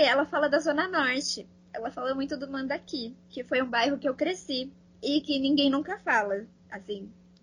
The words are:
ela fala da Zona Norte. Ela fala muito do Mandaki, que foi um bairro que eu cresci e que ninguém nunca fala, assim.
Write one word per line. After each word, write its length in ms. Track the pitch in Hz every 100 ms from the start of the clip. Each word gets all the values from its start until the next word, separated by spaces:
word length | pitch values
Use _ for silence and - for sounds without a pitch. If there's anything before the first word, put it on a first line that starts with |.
ela 200 | 269 269
fala 240 | 311 302 294
da 100 | 277
Zona 280 | 302 294 370
Norte. 580 | 330 262 262 - 220 - - _
Ela 160 | 214 240
fala 240 | - 254
muito 240 | 269 277 277
do 120 | 277
Mandaki, 640 | 269 269 320 - 277 233 - -
que 160 | 262
foi 160 | 247 262
um 80 | 254
bairro 300 | 233 262 277
que 100 | 277
eu 60 |
cresci 580 | 254 311 370 - 254 269 - - -
e 180 | 269 294
que 180 | 285 269
ninguém 300 | 277 285 277
nunca 300 | 277 330 403
fala, 480 | 339 233 208 196 226 _ -
assim. 400 | 202 208 202 202 - - -